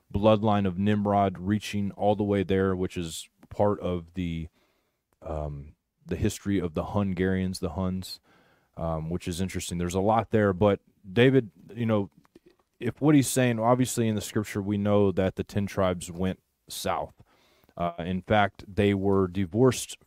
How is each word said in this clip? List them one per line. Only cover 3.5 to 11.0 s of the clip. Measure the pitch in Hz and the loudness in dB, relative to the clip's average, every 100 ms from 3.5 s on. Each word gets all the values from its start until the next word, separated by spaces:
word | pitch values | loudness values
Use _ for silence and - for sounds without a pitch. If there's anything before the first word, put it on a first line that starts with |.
| - 104 101 | -2 0 0
of | 90 90 85 92 | -2 -4 -6 -6
the, | 90 82 80 _ _ _ _ _ _ _ | -6 -6 -8 _ _ _ _ _ _ _
um, | - 78 76 71 76 - _ _ | -10 -8 -8 -10 -14 -20 _ _
the | - 87 | -10 -4
history | 110 - 98 98 | -4 -4 -2 -2
of | 87 | -2
the | 80 85 | -4 -4
Hungarians, | 104 98 92 92 95 92 92 | -2 -2 0 0 0 -4 -4
the | 90 | -6
Huns, | 82 92 92 92 - _ _ _ _ _ - | -4 -4 -6 -8 -16 _ _ _ _ _ -8
um, | 82 80 78 | -6 -6 -6
which | 90 - | -6 -6
is | 85 | -6
interesting. | 95 92 - 87 | -4 -6 -6 -4
There's | 87 | -2
a | 92 | 0
lot | 101 110 107 | 2 2 2
there, | 110 101 | 2 2
but | 92 104 98 _ _ | 4 4 2 _ _